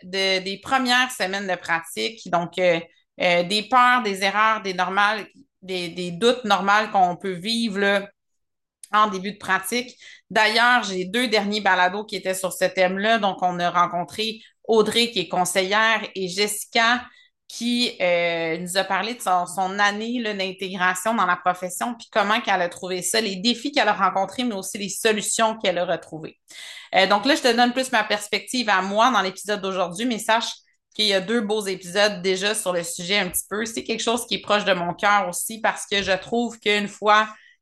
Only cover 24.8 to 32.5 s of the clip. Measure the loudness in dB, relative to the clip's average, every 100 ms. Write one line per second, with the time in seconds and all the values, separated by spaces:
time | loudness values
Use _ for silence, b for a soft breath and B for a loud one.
24.8 | -8 0 0 0 0 0 0 2 0 0
25.8 | -2 -4 -6 -14 -14 -18 -20 B B B
26.8 | B 2 4 4 2 2 2 4 2 2
27.8 | 0 0 0 -4 -4 -6 -4 -4 0 0
28.8 | 2 2 4 4 0 -4 -6 -4 -4 -2
29.8 | -4 -4 -4 -2 0 0 0 -8 _ _
30.8 | _ -2 0 2 2 0 0 -2 -2 -6
31.8 | -4 2 2 2 -2 0 -2